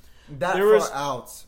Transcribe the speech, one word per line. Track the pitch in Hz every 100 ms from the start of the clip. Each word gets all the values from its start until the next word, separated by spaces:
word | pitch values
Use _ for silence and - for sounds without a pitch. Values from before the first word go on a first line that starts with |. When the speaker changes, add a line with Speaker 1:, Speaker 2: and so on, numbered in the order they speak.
| - - -
Speaker 1:
that | 139 175
Speaker 2:
There | 190
Speaker 1:
far | 208
Speaker 2:
was, | 214 -
Speaker 1:
out | 135 143 127 - -